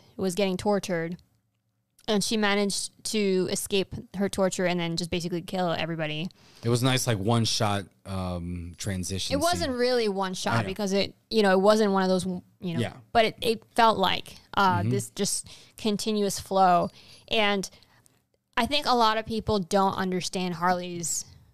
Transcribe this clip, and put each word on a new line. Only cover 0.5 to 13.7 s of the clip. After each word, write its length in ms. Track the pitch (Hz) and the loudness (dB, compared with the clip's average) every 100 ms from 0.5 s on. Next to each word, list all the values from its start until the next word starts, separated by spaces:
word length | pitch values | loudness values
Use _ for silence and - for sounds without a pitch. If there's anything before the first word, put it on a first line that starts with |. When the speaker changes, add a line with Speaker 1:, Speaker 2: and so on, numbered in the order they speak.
| 185 | 0
Speaker 1:
tortured. 600 | 214 202 - 170 165 180 _ _ _ _ _ _ _ _ - | 0 0 -2 -4 -4 -8 _ _ _ _ _ _ _ _ -2
And 160 | 208 | 0
she 140 | 190 220 | 0 0
managed 540 | 208 202 202 - - _ - | 2 2 0 -2 -6 _ -4
to 420 | 220 202 185 180 | 0 2 2 0
escape 440 | 196 - 196 185 - - 185 | -4 -2 -2 -2 -8 -10 -4
her 140 | 196 | -2
torture 360 | - 185 - 180 | 0 0 0 0
and 140 | 175 | 0
then 160 | 165 170 | -2 -4
just 140 | 170 | -4
basically 320 | 180 170 175 | -4 -4 -6
kill 300 | - 190 175 | -6 -2 -2
everybody. 580 | 165 160 165 151 151 180 - - - | -2 -4 -4 -6 -6 -8 -12 -20 -6
Speaker 2:
It 60 | 117 | -2
was 120 | 120 | 0
a 20 | 131 | 2
nice, 200 | 127 - | 2 0
like, 100 | 104 | 0
one-shot, 680 | 95 120 113 - 110 101 92 _ - | 2 2 2 2 0 0 -4 _ -8
um, 680 | 95 90 90 87 90 85 85 | -6 -4 -4 -6 -8 -10 -10
transition 560 | - 92 90 95 - | -6 -6 -4 -6 -2
Speaker 1:
It 60 | 269 | 0
wasn't 320 | 330 349 320 | 0 0 -2
Speaker 2:
scene. 80 | 247 | 0
Speaker 1:
really 280 | 247 247 220 | 0 2 0
one 280 | 190 185 190 | -2 -4 -4
shot 180 | 202 | -2
Speaker 2:
I 80 | 214 | 0
know. 60 | 196 | 0
Speaker 1:
because 260 | 190 202 | -4 -2
it, 220 | 196 208 - - | 0 -2 -6 -2
you 100 | 226 | 2
know, 100 | 202 | 4
it 80 | 190 | 6
wasn't 320 | 202 214 214 | 6 6 4
one 120 | 190 | 2
of 60 | 185 | 2
those, 160 | 185 185 | 2 0
you 500 | 180 - _ 180 165 | -6 -10 _ -6 -2
know, 40 | |
Speaker 2:
Yeah. 140 | 101 - - | -4 -6 -2
Speaker 1:
but 140 | 233 220 | 2 2
it, 100 | - | 0
it 220 | - 220 - | -2 -2 -2